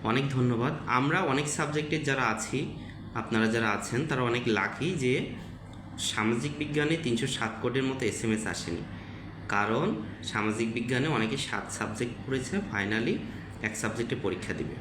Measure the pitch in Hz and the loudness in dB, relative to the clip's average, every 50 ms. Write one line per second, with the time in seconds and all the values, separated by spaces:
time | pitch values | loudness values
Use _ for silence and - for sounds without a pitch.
0 | - 110 113 131 139 139 131 131 123 123 123 113 120 143 156 151 - - 120 123 | 2 2 2 2 2 2 2 4 4 4 4 2 2 0 0 -2 -2 2 2 4
1 | 135 143 165 185 190 151 131 139 147 147 - - 156 143 147 151 151 - 165 151 | 4 4 4 2 2 2 2 2 0 0 0 0 0 0 0 -2 0 0 -2 0
2 | 143 143 135 135 127 113 107 110 - - - 131 156 151 - - - - - - | 2 0 2 2 2 2 2 0 -2 -2 -2 -2 -2 -2 -6 -8 -10 -10 -10 -12
3 | - - - 113 113 - 113 110 110 110 110 117 117 107 104 101 - - 120 120 | -12 -6 -6 -6 -2 0 4 4 4 6 4 4 4 2 2 0 0 0 0 0
4 | - 156 151 131 123 120 117 123 120 120 107 101 95 107 - - 131 170 185 85 | 2 2 2 2 2 2 2 2 2 4 4 4 2 0 0 -2 -2 -2 0 2
5 | - 123 131 165 - - - - - - - - - - - - - - - - | 2 2 2 2 0 -4 -6 -8 -10 -10 -12 -12 -12 -14 -14 -12 -12 -12 -8 -4
6 | - - - 110 107 110 120 123 143 147 - - 156 147 147 151 147 151 165 160 | -4 -2 0 2 2 2 2 2 0 -2 -2 -4 -4 0 2 2 4 4 2 2
7 | - 127 117 113 131 135 - - 113 110 - - - 127 120 135 131 131 131 131 | 2 2 2 2 2 0 0 0 -2 -2 -2 -2 -2 0 2 2 2 2 0 0
8 | 127 107 95 - - 113 110 104 - 95 87 - - - 85 85 - - - - | 0 0 0 0 0 2 2 2 0 -2 -4 -4 -2 -4 -4 -4 -4 -6 -8 -10
9 | - - - - - - - - - - 104 101 104 104 113 123 160 202 - - | -10 -12 -12 -12 -12 -12 -12 -12 -4 0 2 2 4 4 2 2 2 0 0 -2
10 | - - - - - - - 110 104 107 107 113 117 113 113 123 117 117 131 123 | -4 -8 -10 -8 -8 -4 -2 0 2 2 2 2 0 0 0 -2 -2 0 2 2
11 | 139 160 147 113 110 113 139 139 - - - 101 98 - - - 110 101 104 - | 2 2 2 2 2 0 0 -2 -2 -2 -2 -4 -4 -4 -4 -4 -2 -2 0 -2
12 | 123 120 123 - - - 135 131 127 - 185 202 202 - - 101 98 101 107 113 | -2 -2 -2 -6 -4 -2 -2 -2 -2 0 -2 -2 -2 0 0 0 2 2 2 2
13 | 120 139 - - - - - - - - - - - 107 - - - 110 104 117 | 2 2 0 0 -2 -6 -8 -10 -10 -10 -8 -4 -4 -4 -2 -2 -2 -2 -2 -2
14 | 117 117 131 - - 98 90 - - - 92 80 - - - - | -2 -2 -2 -2 0 -2 -2 -2 -4 -6 -4 -4 -4 -4 -6 -8